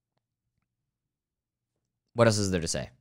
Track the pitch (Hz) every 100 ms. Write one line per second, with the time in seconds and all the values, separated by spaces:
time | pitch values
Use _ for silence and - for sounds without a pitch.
0 | _ _ _ _ _ _ _ _ _ _
1 | _ _ _ _ _ _ _ _ _ _
2 | _ 120 113 104 98 92 80 76 - -